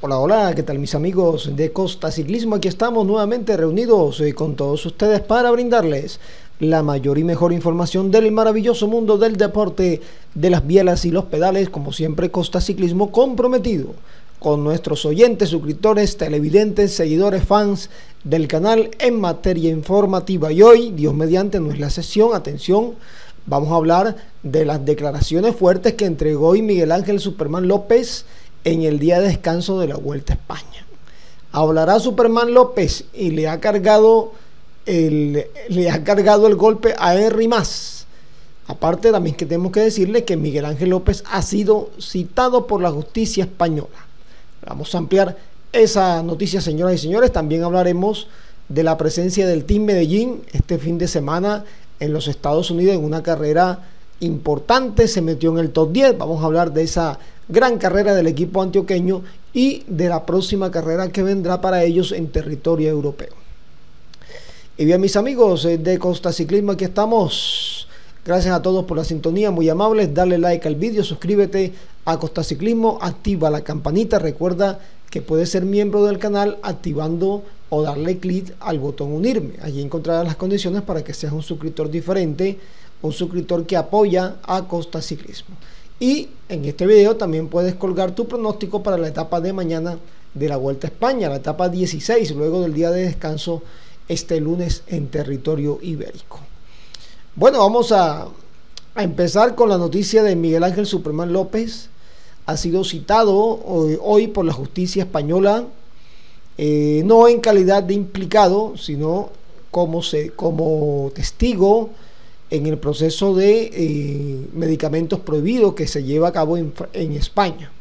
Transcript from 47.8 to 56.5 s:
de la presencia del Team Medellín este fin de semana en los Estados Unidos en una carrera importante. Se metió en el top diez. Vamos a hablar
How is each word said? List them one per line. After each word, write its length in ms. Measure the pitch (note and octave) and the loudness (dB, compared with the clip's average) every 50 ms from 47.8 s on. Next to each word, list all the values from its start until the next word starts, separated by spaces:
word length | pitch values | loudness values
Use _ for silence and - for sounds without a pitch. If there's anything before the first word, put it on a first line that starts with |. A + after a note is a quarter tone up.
| F3+ F3 F3+ F3 F#3 G#3 G#3+ G#3 - - - - - - - - - - | 4 4 2 2 0 0 -2 -2 -6 -12 -14 -14 -14 -14 -14 -14 -12 -6
de 140 | C3 C#3 E3 | -2 0 2
la 160 | E3 D#3+ D#3+ | 2 2 2
presencia 480 | D#3+ D#3 D#3 E3 F3 F#3 F3+ G3 G3 | 0 -2 0 0 -2 0 2 2 2
del 180 | F#3 F3 D#3+ C#3+ | 2 2 0 2
Team 200 | D3+ G3+ G#3 G#3+ | 2 2 2 4
Medellín 580 | G#3 G3+ F3+ E3+ D3+ E3 G#3 A3+ B3+ B3 G#3 - - - | 2 2 2 2 2 2 0 0 0 -4 -6 -10 -10 -2
este 260 | - - - F#3+ D3+ | -2 0 0 0 -2
fin 200 | C3+ D#3+ E3+ E3+ | -2 -2 -2 -2
de 80 | E3+ | -2
semana 580 | F3 - E3+ C#3+ C#3 D#3 F3 F#3 G3+ G#3 G#3 G3+ - - - - - - - | -2 -2 -2 -2 -2 -2 0 0 -2 -2 -4 -6 -10 -14 -14 -14 -14 -12 -6
en 120 | D3 D3+ D3+ | -4 -2 -2
los 140 | D3+ C3+ | -2 -2
Estados 460 | D3+ C#3 - - C#3+ D3 D#3+ F3+ - E3+ | -4 -6 -4 -2 0 0 0 0 0 0
Unidos 240 | E3+ F3+ F#3+ G3 | 2 4 4 4
en 80 | F3 D3+ | 2 0
una 180 | D3+ D3+ D#3+ D#3 | -2 -4 -4 -2
carrera 680 | E3+ E3 D3 D3+ D3+ D3+ D#3+ F3+ F#3 F3+ F#3 - - - - - - - - | -2 -2 0 0 0 4 4 4 2 2 -4 -8 -14 -14 -14 -14 -14 -10 -6
importante. 840 | - E3+ D#3+ C#3+ - D#3+ D3 C#3 - - A#3 C4 C4 B3 G3+ G#3 A#3 | -4 -4 -4 -2 -2 -2 -2 -2 2 2 2 2 2 2 4 4 4
Se 160 | - - G3 E3+ | 4 4 0 0
metió 300 | D#3+ E3 C3+ D3+ D#3+ D#3+ | 0 -2 0 0 0 2
en 60 | E3 | 2
el 120 | E3 D#3 | -2 0
top 220 | C3+ D#3 D#3+ D#3 E3 | 2 2 2 2 4
diez. 260 | A3 C4+ - A#3+ - | 4 6 6 4 4
Vamos 240 | E3 D#3 E3 D#3 D#3 | 0 -4 -2 -2 0
a 40 | |
hablar 280 | D#3+ | 0